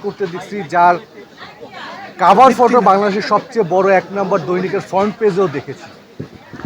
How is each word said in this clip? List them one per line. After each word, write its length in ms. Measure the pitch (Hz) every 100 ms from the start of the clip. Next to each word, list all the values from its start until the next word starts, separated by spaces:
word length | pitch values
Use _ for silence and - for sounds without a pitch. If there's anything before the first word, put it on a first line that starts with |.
করতে 240 | 202 - 190
দেখছি, 360 | 180 - 202 156
যার 240 | 175 175 175 - - - - - - - - - - - -
কাভার 340 | 170 202 262
ফটো 280 | 240 240 240
বাংলাদেশের 420 | 196 196 208 202
সবচেয়ে 440 | - 208 - 233 170
বড় 280 | 185 196 185
এক 80 | 180
নম্বর 260 | 196 190 190
দৈনিকের 420 | 151 180 185 196
ফ্রন্ট 340 | - 185 208 -
পেজেও 300 | 214 180 185
দেখেছি। 420 | 135 - 123 - - - - - - - -